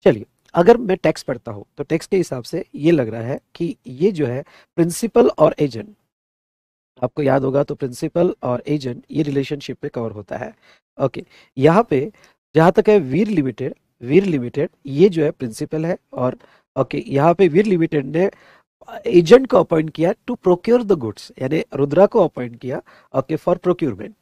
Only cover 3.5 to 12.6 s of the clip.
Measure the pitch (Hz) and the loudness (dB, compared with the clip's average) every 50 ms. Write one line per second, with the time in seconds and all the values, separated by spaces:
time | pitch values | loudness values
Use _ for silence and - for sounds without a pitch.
3.5 | _ - 170 170 - _ _ - 131 127 160 214 202 156 147 120 120 131 147 _ | _ -8 -6 -6 -6 _ _ -18 -6 -2 0 0 0 0 -4 -2 -4 -6 -10 _
4.5 | _ - _ _ _ - 165 170 165 - - 220 _ 233 247 233 - - 156 156 | _ -20 _ _ _ -2 -2 -2 -2 -4 -6 0 _ 4 4 4 4 2 2 2
5.5 | - - 151 139 113 113 104 - - _ _ _ _ _ _ _ _ _ _ _ | 2 0 -4 -4 -4 -8 -14 -14 -18 _ _ _ _ _ _ _ _ _ _ _
6.5 | _ _ _ _ _ _ _ _ _ _ - 156 _ - 147 135 131 139 131 135 | _ _ _ _ _ _ _ _ _ _ -6 -6 _ -2 0 2 2 2 0 0
7.5 | 131 139 143 - 147 - - 127 123 - - 156 _ 170 175 185 - _ - 123 | 0 -2 -2 -2 -6 -8 -8 -10 -8 -8 -8 -4 _ 0 0 0 -2 _ -4 -4
8.5 | 123 120 - - 147 151 131 127 120 117 - _ - 143 156 147 139 139 135 - | -4 -4 -2 -4 -4 -4 -4 -6 -10 -10 -14 _ -4 -4 -4 -2 -2 -4 -4 -4
9.5 | 151 143 - - 127 _ - 147 - 127 117 113 104 104 98 _ - - 123 - | -8 -10 -10 -12 -12 _ -12 -10 -8 -8 -8 -8 -8 -12 -12 _ -10 -10 -10 -12
10.5 | 226 _ _ _ _ _ _ _ _ - 139 131 - - - _ _ - _ _ | -14 _ _ _ _ _ _ _ _ -4 -4 -4 -4 -6 -16 _ _ -20 _ _
11.5 | _ - 131 151 165 202 233 _ - 127 135 220 - _ _ _ _ _ _ _ | _ 2 4 4 4 4 2 _ 0 -2 -2 -4 -10 _ _ _ _ _ _ _
12.5 | _ 151 | _ 4